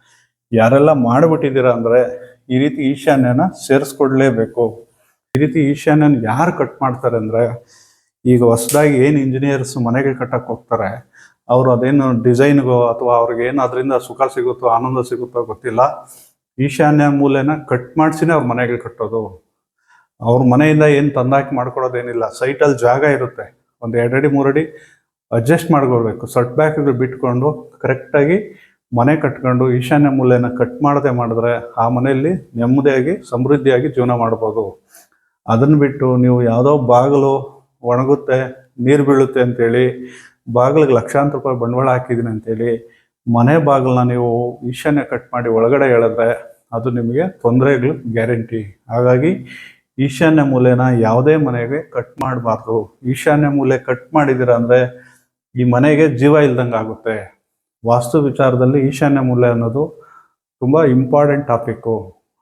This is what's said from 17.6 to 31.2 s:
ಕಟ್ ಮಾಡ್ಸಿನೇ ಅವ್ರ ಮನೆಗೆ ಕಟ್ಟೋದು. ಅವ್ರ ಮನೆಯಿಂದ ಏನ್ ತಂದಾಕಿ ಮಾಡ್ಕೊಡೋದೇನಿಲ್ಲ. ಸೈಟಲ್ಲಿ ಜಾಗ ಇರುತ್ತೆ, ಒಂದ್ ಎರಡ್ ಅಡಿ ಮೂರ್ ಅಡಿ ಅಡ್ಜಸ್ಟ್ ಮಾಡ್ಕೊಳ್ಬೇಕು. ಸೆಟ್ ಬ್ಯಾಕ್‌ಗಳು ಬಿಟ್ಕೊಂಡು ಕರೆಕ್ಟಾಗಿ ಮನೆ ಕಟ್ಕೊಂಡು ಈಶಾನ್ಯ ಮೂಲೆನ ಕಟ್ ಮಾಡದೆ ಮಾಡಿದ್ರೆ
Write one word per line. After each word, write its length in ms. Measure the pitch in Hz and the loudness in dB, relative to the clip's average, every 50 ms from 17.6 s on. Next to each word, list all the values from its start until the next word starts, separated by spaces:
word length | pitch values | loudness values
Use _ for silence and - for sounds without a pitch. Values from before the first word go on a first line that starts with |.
| - | -6
ಕಟ್ 300 | - 127 123 - - - | -4 -6 -6 -6 -4 -2
ಮಾಡ್ಸಿನೇ 360 | 160 156 160 160 - 160 170 165 | 0 0 0 0 0 0 0 0
ಅವ್ರ 120 | 147 127 | 0 0
ಮನೆಗೆ 320 | 120 117 123 123 117 120 | -2 -2 -2 -2 -4 -4
ಕಟ್ಟೋದು. 720 | 117 - 117 - - 110 104 113 113 107 92 92 - _ _ _ _ _ _ _ _ _ _ _ _ _ _ _ - | -6 -8 -10 -10 -10 -8 -6 -6 -6 -8 -8 -12 -20 _ _ _ _ _ _ _ _ _ _ _ _ _ _ _ -4
ಅವ್ರ 260 | 113 117 120 127 131 | 0 2 2 4 4
ಮನೆಯಿಂದ 360 | 123 123 139 151 156 156 151 151 | 4 4 4 4 4 4 4 4
ಏನ್ 320 | 151 143 143 147 143 - | 4 4 2 0 0 -2
ತಂದಾಕಿ 400 | 131 123 127 139 139 135 135 143 | -2 -2 0 0 0 -2 -2 -4
ಮಾಡ್ಕೊಡೋದೇನಿಲ್ಲ. 720 | 123 127 123 - 131 131 123 117 120 120 123 117 113 110 | -6 -6 -6 -4 -4 -4 -4 -4 -6 -8 -6 -6 -6 -6
ಸೈಟಲ್ಲಿ 500 | 107 - - 131 135 139 - 151 143 135 | -6 -6 -6 -4 -4 0 2 2 2 2
ಜಾಗ 260 | 110 120 120 127 139 151 | 2 2 2 2 2 2
ಇರುತ್ತೆ, 600 | 147 139 131 127 123 - - 101 - _ _ _ _ _ _ | 0 0 0 -4 -6 -8 -12 -16 -16 _ _ _ _ _ _
ಒಂದ್ 140 | 120 113 110 | -8 -4 -2
ಎರಡ್ 180 | 117 117 120 131 | -2 0 0 0
ಅಡಿ 140 | 135 147 | 0 0
ಮೂರ್ 200 | 143 139 139 139 | 0 0 0 0
ಅಡಿ 160 | 139 135 156 160 156 - - - _ _ _ _ _ _ _ _ - | 0 0 0 -2 -6 -10 -18 -20 _ _ _ _ _ _ _ _ -4
ಅಡ್ಜಸ್ಟ್ 400 | 117 117 113 135 170 165 - 165 | -4 -2 0 0 0 0 0 0
ಮಾಡ್ಕೊಳ್ಬೇಕು. 560 | 160 143 135 123 123 117 113 107 101 - - | 0 2 2 2 0 0 0 -2 -6 -8 -10
ಸೆಟ್ 280 | - - 131 120 123 - | -6 -2 -2 -2 -2 0
ಬ್ಯಾಕ್‌ಗಳು 380 | 156 156 156 156 156 143 139 123 | 0 0 0 0 0 -2 -2 0
ಬಿಟ್ಕೊಂಡು 840 | 120 131 127 131 - 135 123 123 123 139 151 151 - - - _ - | -2 -2 -6 -6 -4 -4 -2 -2 0 -2 -2 -4 -6 -10 -20 _ -6
ಕರೆಕ್ಟಾಗಿ 560 | - 131 131 131 - - - 143 143 151 185 214 208 - - - _ _ _ _ _ - 123 | -4 -4 -4 -4 -4 -2 0 2 2 2 0 -2 -4 -8 -16 -20 _ _ _ _ _ -4 0
ಮನೆ 180 | 117 123 143 156 | 2 2 2 2
ಕಟ್ಕೊಂಡು 560 | 151 - 127 127 - 131 127 127 123 135 127 | 0 -2 -4 -4 -4 -2 -2 0 0 0 0
ಈಶಾನ್ಯ 380 | 123 123 123 - 151 147 147 139 | 0 -2 -2 0 2 2 2 2
ಮೂಲೆನ 380 | 135 131 127 127 123 120 123 | 2 2 2 2 2 2 0
ಕಟ್ 360 | 123 123 123 120 123 - - 143 | -2 -2 -2 -4 -4 -2 -2 0
ಮಾಡದೆ 260 | 143 143 143 139 135 | 0 0 0 0 -2
ಮಾಡಿದ್ರೆ 640 | 123 123 | -2 -2